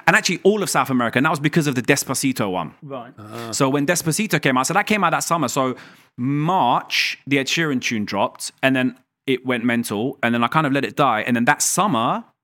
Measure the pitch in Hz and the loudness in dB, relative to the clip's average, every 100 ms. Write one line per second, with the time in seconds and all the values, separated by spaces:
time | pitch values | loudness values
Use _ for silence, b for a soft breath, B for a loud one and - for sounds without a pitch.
0 | - 208 202 165 190 214 175 151 131 127 | 2 2 2 0 2 2 0 0 2 2
1 | 117 123 160 156 147 165 143 123 117 139 | 0 0 0 0 0 0 0 0 2 0
2 | - 127 135 127 104 90 76 - 143 131 | 0 -2 -2 -2 -2 -2 -6 -12 -14 -14
3 | 117 - 107 117 117 107 135 143 143 175 | -14 -18 -16 -12 -6 0 2 2 2 0
4 | 165 151 214 151 143 131 131 185 208 214 | 0 0 0 0 2 2 2 0 0 2
5 | 170 147 - 170 123 143 131 120 B B | 2 0 0 0 0 0 -2 -4 B B
6 | B - 127 147 160 190 123 165 - - | B -6 -2 0 0 2 2 2 0 -2
7 | - - 131 139 131 170 156 127 - 113 | -2 -4 -2 -2 0 -2 0 -2 -2 -4
8 | 98 101 123 - - - 135 131 127 - | -2 -2 -2 -4 -12 -2 0 2 0 -4
9 | _ _ - 123 127 123 120 117 113 104 | _ _ -2 -2 -2 -2 0 0 0 -2
10 | 131 - 117 120 117 156 143 139 107 - | -4 -2 0 0 2 2 0 0 -2 0
11 | 135 107 127 117 123 147 - 180 202 117 | 2 2 0 0 2 2 0 0 0 0
12 | 127 214 - _ | 0 -2 -8 _